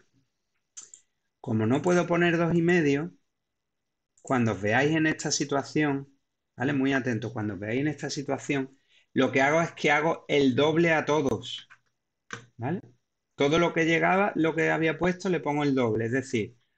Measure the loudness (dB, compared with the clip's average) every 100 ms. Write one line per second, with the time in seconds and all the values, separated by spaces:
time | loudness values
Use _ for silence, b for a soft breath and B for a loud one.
0 | _ _ _ _ _ _ _ -20 -20 -20
1 | _ _ _ _ -4 0 0 0 2 2
2 | 2 2 2 2 2 2 4 4 2 0
3 | -2 -12 _ _ _ _ _ _ _ _
4 | _ _ -4 0 0 0 0 2 2 2
5 | 0 -2 -4 -4 -2 -4 -2 -2 0 -2
6 | -8 _ _ _ _ -6 -4 0 0 0
7 | -2 -4 -4 -6 -8 -6 -6 -2 -4 -4
8 | -8 -6 -6 -6 -4 -4 -4 b b b
9 | b 0 2 2 4 2 0 -2 0 2
10 | 0 -2 0 2 4 4 2 4 2 2
11 | 2 0 0 -2 -6 -14 -16 -20 _ _
12 | _ _ -18 -18 -18 -10 -6 -6 -10 _
13 | _ _ _ -2 0 2 2 2 0 2
14 | 2 2 0 0 -2 0 0 0 -2 0
15 | -2 -2 -2 -2 -2 -2 0 2 0 0
16 | -2 -4 -2 -4 -4 -10 _